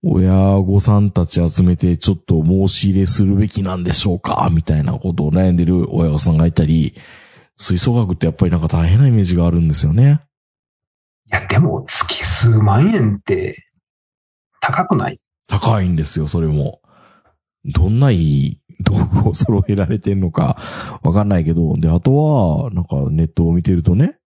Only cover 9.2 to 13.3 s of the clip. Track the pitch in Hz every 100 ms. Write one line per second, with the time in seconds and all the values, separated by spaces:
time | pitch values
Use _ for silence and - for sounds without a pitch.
9.2 | 92 87 85 85 82 73 73 87 135 147
10.2 | _ _ _ _ _ _ _ _ _ _
11.2 | _ 92 92 101 160 156 135 - - -
12.2 | - - 117 110 104 101 175 220 113 101
13.2 | -